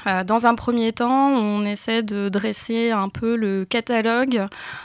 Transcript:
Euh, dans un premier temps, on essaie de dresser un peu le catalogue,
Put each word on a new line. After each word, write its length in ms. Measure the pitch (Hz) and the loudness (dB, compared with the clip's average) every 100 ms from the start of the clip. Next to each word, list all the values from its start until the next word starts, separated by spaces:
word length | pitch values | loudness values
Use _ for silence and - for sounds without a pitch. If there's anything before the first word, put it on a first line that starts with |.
| 208 | -2
Euh, 160 | 185 | -2
dans 240 | 185 220 240 | 2 2 4
un 80 | 233 | 2
premier 380 | - 240 226 | 0 0 0
temps, 380 | 226 240 262 277 | 0 0 4 4
on 320 | 269 208 208 208 | 2 2 0 -2
essaie 400 | 208 - 226 220 | -4 -2 -2 -2
de 240 | 202 202 | -2 -2
dresser 640 | 196 220 208 - 226 233 | 0 -2 -4 -2 0 0
un 160 | 220 196 | 0 -2
peu 260 | - 226 233 | -2 -2 0
le 300 | 214 196 185 | 0 -2 -2
catalogue, 840 | 233 226 233 226 233 269 240 196 - - - | -2 0 0 2 2 2 0 -2 -6 -14 -16